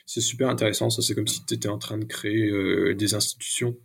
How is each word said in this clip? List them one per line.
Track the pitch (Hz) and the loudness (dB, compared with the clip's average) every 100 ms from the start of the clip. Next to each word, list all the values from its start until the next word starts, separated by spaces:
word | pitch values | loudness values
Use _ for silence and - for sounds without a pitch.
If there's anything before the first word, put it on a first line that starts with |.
C'est | - 120 | -8 -2
super | 113 120 131 | -2 0 0
intéressant, | 120 110 98 117 | 2 2 2 0
ça, | 113 | 2
c'est | 110 | 0
comme | 110 110 | 0 -2
si | - | -2
t'étais | - 113 104 | -4 -2 -2
en | 104 | -4
train | - 107 | -6 -6
de | |
créer, | 107 - 104 110 104 | -6 -6 -2 2 2
euh, | 101 92 92 95 | 2 2 4 2
des | 101 104 | 2 0
institutions. | 104 - - - - 123 120 | 0 -2 -4 -6 -2 -2 -4